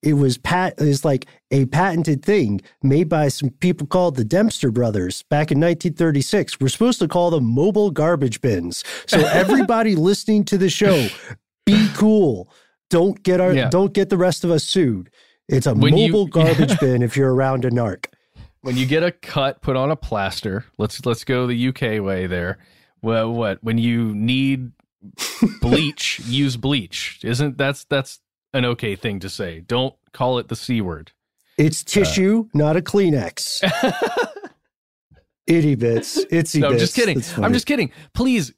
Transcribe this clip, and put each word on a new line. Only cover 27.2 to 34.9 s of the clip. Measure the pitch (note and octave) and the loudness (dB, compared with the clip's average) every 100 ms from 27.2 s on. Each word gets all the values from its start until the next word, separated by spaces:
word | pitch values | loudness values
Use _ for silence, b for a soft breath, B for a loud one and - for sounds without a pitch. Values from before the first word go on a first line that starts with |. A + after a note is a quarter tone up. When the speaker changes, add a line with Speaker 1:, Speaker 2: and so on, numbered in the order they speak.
Speaker 2:
Isn't, | - B2 D3 C3+ | -6 -2 -2 -2
that's, | C#3 C#3+ - | -2 -4 -4
that's | C#3 C3 - _ _ _ | -4 -4 -12 _ _ _
an | C3+ B2 | -4 -2
okay | A#2+ A#2 | -2 -6
thing | F#2+ A#2 G2+ | -6 -6 -6
to | F#2 | -10
say. | - F#2+ E2 F2 | -8 -10 -10 -4
Don't | A#2+ C3 _ _ | -4 -4 _ _
call | - B2+ B2 | -4 -2 -2
it | - | -4
the | |
C | A#2 - A#2+ | -10 -4 -4
word. | F#2+ D#2 D#2 _ _ _ _ - | -4 -8 -14 _ _ _ _ 0
Speaker 1:
It's | D#3 D#3 | 0 0
Speaker 2:
Uh, | - | -2
Speaker 1:
tissue, | G3+ G3 E3+ F#3+ A3 A3 | 0 0 2 2 2 0
not | C#3+ D3+ D#3+ | 0 2 0
a | |
Kleenex. | F3 G3+ F#3+ C#3+ G#2 - - - | 0 0 2 0 -2 -8 -8 -4
Speaker 2:
<laughs> | F#3 - C4 - - - A#4+ - G#4 _ _ _ _ | -2 -2 -2 -2 -4 -2 -6 -8 -20 _ _ _ _